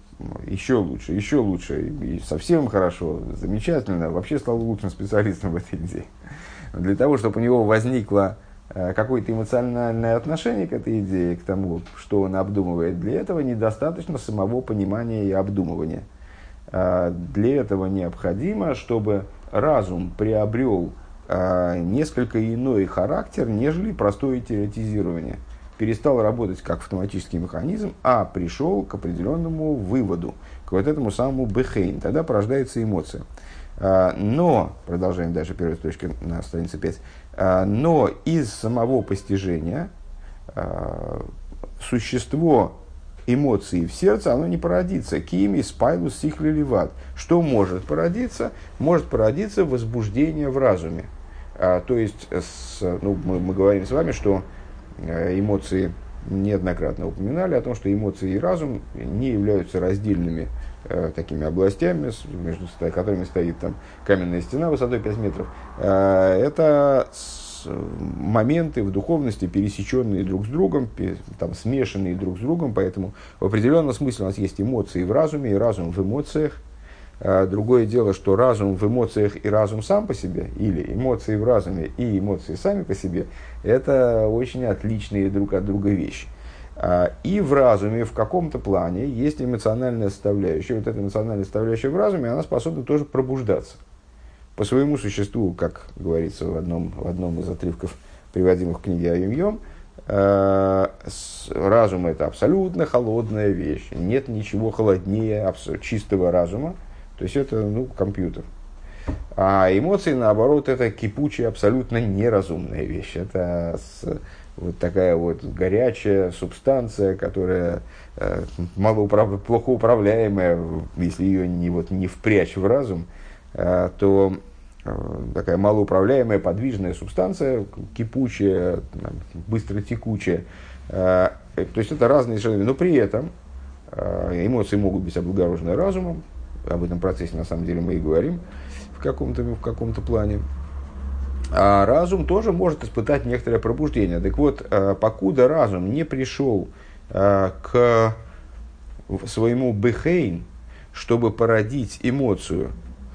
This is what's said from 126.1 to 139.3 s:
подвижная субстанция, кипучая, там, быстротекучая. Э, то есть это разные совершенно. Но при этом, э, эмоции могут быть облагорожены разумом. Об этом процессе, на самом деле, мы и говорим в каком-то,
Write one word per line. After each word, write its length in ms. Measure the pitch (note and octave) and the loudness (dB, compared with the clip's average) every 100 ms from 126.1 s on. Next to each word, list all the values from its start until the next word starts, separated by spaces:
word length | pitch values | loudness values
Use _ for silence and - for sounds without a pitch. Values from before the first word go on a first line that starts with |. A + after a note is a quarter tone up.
| C3+ A#2 G2+ | 4 4 2
подвижная 560 | F2 F2+ C3 A2 F2+ D#2+ | 2 0 -2 -2 -4 -4
субстанция, 680 | G2 - F#3 F#3+ C#3 B2+ G2 - G#2+ - | -4 -2 0 0 0 0 -2 -10 -10 -8
кипучая, 800 | A2+ C3+ B2+ - G2+ F#2 F2+ F2 - | -4 -2 -2 2 2 4 2 -2 -4
там, 220 | - - - - E2+ F2 | -10 -10 -10 -12 -12 -4
быстротекучая. 1000 | A2 - G2+ G2+ A#2 A#2 G#2+ F#2+ E2+ - - - - - | -4 -2 -6 -4 -6 -4 -2 0 -2 -4 -16 -18 -16 -8
Э, 400 | F#2+ F#2 F#2 F#2 - - - | 0 4 4 4 0 -10 -6
то 240 | - - | -4 -2
есть 120 | G#2+ | -2
это 160 | D3+ A#2+ | 2 6
разные 320 | C#3+ A#2+ A2 | 6 4 0
совершенно. 260 | A2+ G#2+ G#2 | 0 2 2
Но 80 | |
при 220 | C3+ F3+ D3 | 2 4 4
этом, 340 | G2+ G#2+ D#3+ - - - - - - | 4 0 -4 -10 -16 -16 -16 -16 -12
э, 560 | - F#2+ F2+ F2+ F2 F#2+ | -6 -4 -2 -2 0 2
эмоции 300 | B2 G2+ G2+ | 2 0 2
могут 260 | G2 F#2+ | 2 0
быть 120 | F2+ F2 | -2 -4
облагорожены 600 | F2 F#2+ F2 F2 E2 G#2 | -2 2 2 0 0 0
разумом. 480 | F#3+ F#3+ F3+ D#3+ - - - - - | 0 0 -4 -6 -10 -14 -14 -10 -4
Об 120 | F2 | -2
этом 200 | F2 F2 | -2 -2
процессе, 340 | F#2 F#2 E2+ D#2+ | -2 -2 -4 -4
на 80 | |
самом 220 | E2 E2+ F2 | -4 -4 -2
деле, 160 | E2+ | -2
мы 140 | F2 E2+ | 0 0
и 40 | |
говорим 400 | D#2 D#2+ B2+ F3 F3 - - - - - | 2 2 2 -2 -8 -14 -14 -14 -14 -6
в 60 | |
каком-то, 400 | C#3+ C3 C3 | -4 -2 -2